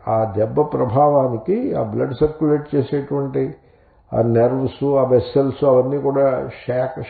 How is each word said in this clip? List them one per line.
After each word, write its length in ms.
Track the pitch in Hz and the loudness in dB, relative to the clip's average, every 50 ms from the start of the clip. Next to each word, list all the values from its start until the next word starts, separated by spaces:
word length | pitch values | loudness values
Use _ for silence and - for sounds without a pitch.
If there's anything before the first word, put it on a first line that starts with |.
| - 107 | -6 -2
ఆ 260 | 110 110 110 107 92 | 0 0 0 -2 0
దెబ్బ 240 | 101 110 113 123 143 | -2 -2 -2 0 -2
ప్రభావానికి 1120 | - - 143 131 131 117 107 139 147 147 143 139 131 127 120 110 - 175 196 240 254 - - | -2 -2 0 -2 -2 0 2 2 2 4 4 2 2 0 -2 -4 -4 -2 -2 -2 -2 -4 -4
ఆ 80 | - - | -4 -4
blood 320 | 107 104 120 131 139 131 | -4 -4 -4 -4 -4 -2
circulate 600 | - 156 151 151 - 156 147 151 147 147 - - | 0 0 -2 0 0 0 0 0 0 -2 -2 -2
చేసేటువంటి 800 | 143 131 - 151 143 139 - 143 143 139 135 135 135 135 147 - - _ _ _ _ _ _ _ _ _ _ - | -2 -2 0 -2 -4 -4 -4 -4 -4 -4 -4 -4 -4 -4 -4 -6 -12 _ _ _ _ _ _ _ _ _ _ -2
ఆ 100 | - 117 | 0 2
nerves, 640 | 117 113 113 120 123 131 135 135 123 - - 139 | 2 4 4 4 4 2 0 -2 -4 -4 -2 -2
ఆ 200 | 139 139 135 131 | 0 2 2 4
vessels 600 | 123 127 120 - - - 139 139 135 123 - 147 | 4 4 2 2 2 0 2 2 2 0 0 2
అవన్నీ 340 | 139 127 127 123 135 143 143 | 4 4 4 4 2 0 -2
కూడా 500 | 135 139 139 139 139 135 127 127 135 127 | -2 0 2 2 2 2 2 0 -4 -8
షాక్-, 540 | - - - - 123 127 127 131 - - 113 | -10 -12 -8 -4 -2 -2 -2 -4 -4 -8 -12